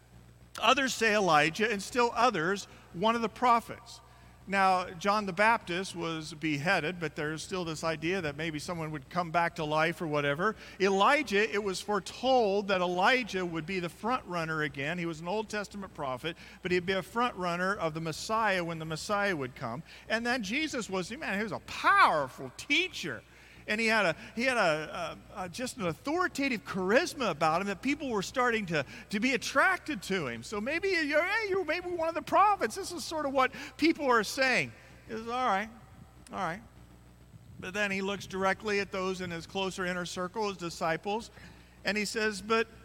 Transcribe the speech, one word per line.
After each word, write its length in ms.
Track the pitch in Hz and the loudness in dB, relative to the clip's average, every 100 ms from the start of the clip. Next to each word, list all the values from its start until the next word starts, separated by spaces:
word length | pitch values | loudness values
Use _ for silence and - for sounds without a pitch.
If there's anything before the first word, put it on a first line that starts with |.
| - - - - - - | -20 -20 -20 -20 -18 -2
others 340 | 220 269 262 | 4 4 4
say 220 | - 226 208 | 2 4 4
Elijah, 520 | 190 151 156 165 220 | 6 6 6 2 0
and 140 | 208 | 0
still 300 | - 247 240 | -2 2 2
others, 540 | - 247 196 160 202 - - - | 4 4 4 0 -2 -6 -18 -14
one 240 | 170 214 233 | -2 2 2
of 60 | |
the 60 | 226 | 0
prophets." 720 | - 247 233 - 104 - - - - - - - | 0 4 4 2 -14 -14 -20 -20 -20 -20 -20 -4
Now, 380 | 196 190 185 180 180 | 4 6 4 0 -4
John 260 | 196 208 202 | 0 0 0
the 60 | |
Baptist 640 | 175 214 226 - 175 190 185 | 2 4 4 0 -4 -4 -4
was 360 | 170 160 156 | -4 -4 -6
beheaded, 680 | 160 156 143 156 190 151 180 | -4 -2 0 2 2 0 -4
but 160 | 160 - | -6 -4
there's 260 | 151 156 | -6 -6
still 220 | - 190 | -6 -6
this 180 | 165 156 | -4 -4
idea 380 | 165 160 160 190 | -4 -2 -2 -2
that 160 | 156 143 | -2 -4
maybe 240 | 165 151 | -6 -6
someone 320 | 151 170 156 | -6 -6 -6
would 180 | 156 - | -8 -6
come 220 | 180 175 | -4 0
back 240 | 170 170 - | 2 0 0
to 80 | |
life 360 | 151 151 160 170 | -2 2 2 0
or 60 | 170 | -2
whatever. 480 | 147 143 143 202 - - - | 0 0 0 0 -2 -10 0
Elijah, 760 | 190 190 208 285 240 196 220 | 2 6 6 4 2 2 2
it 120 | 202 | 0
was 160 | 208 185 | -2 -4
foretold 880 | - 208 - - 247 262 214 202 202 | -2 -2 -2 -4 4 4 4 2 2
that 120 | 190 | 2
Elijah 640 | 180 180 202 254 220 185 | 2 4 4 4 2 -2
would 220 | 180 165 156 | -2 -4 -4
be 140 | 190 | -4
the 80 | 170 | -4
front 360 | - 214 254 | -6 -2 -2
runner 380 | - 175 160 160 | -2 -4 -2 -2
again. 360 | 151 139 139 180 | -2 -2 -4 -2
He 80 | 165 | -4
was 120 | 156 | -6
an 80 | 170 | -4
Old 220 | 208 220 | -4 -4
Testament 440 | 214 196 202 190 | -6 -6 -10 -12
prophet, 440 | - 139 127 160 165 - - | -8 -6 -4 -6 -8 -14 -8
but 80 | 180 | 0
he'd 160 | 180 180 | 0 2
be 60 | |
a 100 | 190 | -2
front 320 | 170 226 247 | -2 0 0
runner 400 | 196 180 170 185 | 0 -2 0 0
of 200 | 208 165 | 0 -2
the 60 | 156 | -2
Messiah 640 | 160 151 - 220 220 190 | -6 -6 -2 0 2 2
when 160 | 165 165 | 0 -4
the 60 | |
Messiah 500 | 160 156 - 202 202 | -6 -6 -2 0 0
would 220 | 170 131 131 | 0 -4 -6
come. 260 | 127 123 - - - | -8 -8 -10 -14 -4
And 160 | 226 | -2
then 200 | 240 262 | 0 -2
Jesus 440 | 185 254 311 262 190 | -2 -2 -2 -4 -4
was, 220 | 190 170 | -4 -4
man, 260 | 254 285 196 | -6 -4 -2
he 60 | |
was 80 | 220 | -2
a 80 | 135 - | -6 -8
powerful 840 | - 320 392 320 165 135 - 131 - | 0 4 8 8 6 0 -4 -12 -10
teacher. 680 | - 294 359 - 170 110 - - - - - | 0 0 0 -4 -6 -8 -10 -20 -20 -16 -4
And 120 | 214 | 0
he 60 | 226 | 2
had 180 | 220 202 | 4 4
a, 100 | - - | 0 -4
he 80 | - | -2
had 140 | 269 247 | 0 4
a, 600 | 185 156 156 196 160 156 - 208 | 4 2 -2 -6 -8 -10 -14 -10
a, 80 | |
a, 40 | 185 | -10
just 280 | 170 247 - | -6 -8 -4
an 100 | 180 | -4
authoritative 800 | 156 - 330 359 - 277 226 | -4 -2 0 0 0 -2 -2
charisma 680 | - 190 185 233 339 - 226 | -4 -4 4 4 2 -2 -2
about 300 | 147 160 165 | 2 2 2
him 80 | 202 | 0
that 120 | 196 | -4
people 300 | 262 294 285 | -2 -2 -2
were 120 | 214 | -2
starting 440 | 180 262 247 226 190 | -2 0 2 0 0
to, 180 | 160 131 - - | -2 -2 -6 -6
to 100 | 196 | 0
be 140 | 254 | 2
attracted 680 | 262 - 269 349 359 - 262 | 0 0 4 4 2 -2 -8
to 240 | - 190 135 | -4 -2 -2
him. 160 | 117 | -6
So 180 | 120 208 | -6 -6
maybe 280 | 226 320 392 | -2 -2 0
you're, 340 | 349 294 302 | 0 2 2
hey, 260 | 349 427 427 | 2 0 0
you're 160 | 381 | -2
maybe 240 | 311 330 349 | 0 -2 -2
one 200 | 349 320 | -2 -2
of 60 | |
the 80 | 302 | -2
prophets. 520 | - 320 403 403 226 | 2 4 6 4 0
This 160 | 359 370 | -4 -8
is 120 | 339 | -8
sort 200 | - 320 | -6 -4
of 80 | 285 | -2
what 200 | 269 254 - - - | 2 2 0 -12 0
people 300 | 311 - 285 | 2 2 4
are 140 | 233 | 4
saying. 480 | 202 - 262 226 127 110 - - - | 2 0 2 2 0 -6 -20 -20 -12
He 60 | |
says, 140 | 220 226 | -10 -6
"All 180 | 247 254 | -2 0
right, 220 | 190 220 226 - - - - - | 0 -2 -10 -20 -20 -20 -20 -12
all 60 | 202 | -6
right." 220 | 180 180 - - - - - - - - - - | -4 -6 -12 -20 -20 -20 -20 -20 -20 -20 -20 -12
But 140 | 185 | -8
then 160 | 190 202 | -2 0
he 120 | 190 | 0
looks 240 | 196 202 - | -2 -4 -6
directly 540 | 185 190 190 214 202 | 0 0 0 0 0
at 100 | 196 | 0
those 300 | 196 185 185 | -2 -2 -4
in 100 | 185 | -6
his 160 | 165 - | -8 -8
closer 400 | 196 190 180 180 | -4 -4 -2 -4
inner 200 | 180 175 | -4 -4
circle, 420 | - 180 226 208 | -6 -6 -2 -4
his 80 | 190 | -4
disciples, 760 | 175 - 170 160 208 214 214 - - - - - | -8 -4 -2 0 -2 -4 -6 -16 -20 -20 -20 -8
and 120 | - 208 | -2 0
he 80 | |
says, 380 | 202 233 214 202 | 0 0 0 -2
"But 240 | 202 226 226 - | 0 2 0 -6